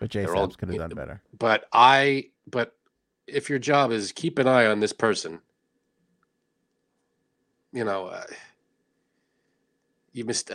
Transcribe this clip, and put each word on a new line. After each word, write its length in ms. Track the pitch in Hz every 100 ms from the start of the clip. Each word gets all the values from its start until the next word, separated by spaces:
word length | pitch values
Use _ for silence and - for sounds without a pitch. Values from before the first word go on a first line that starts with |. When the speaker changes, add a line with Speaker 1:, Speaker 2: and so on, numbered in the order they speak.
Speaker 1:
But 80 | 110
Jay 140 | 104
Speaker 2:
They're 100 | 82
all 100 | 92 92
Speaker 1:
Saps 100 | -
could 140 | 90
have 60 | 87
Speaker 2:
yeah, 100 | 82
Speaker 1:
done 80 | -
better. 260 | 69 82 _ -
Speaker 2:
but 280 | 113 110 -
I, 560 | 117 127 135 139 135 - _ -
but 280 | 123 117 _ _ _ _ _ -
if 240 | 143 143
your 80 | 139
job 340 | 151 143 127
is 200 | 110 98
keep 260 | - 165 147
an 100 | 131
eye 160 | 127
on 160 | 110 104
this 140 | 104
person, 480 | - 110 95 82 82 _ _ _ _ _ _ _ _ _ _ _ _ _ _ _ _ _ _ _ _ _ _ _
you 140 | 123
know, 220 | 107 98 90
uh, 180 | 90 - - - _ _ _ _ _ _ _ _ _ _ _ _ _ _ _ _
you 120 | 123
missed, 260 | 113 110 -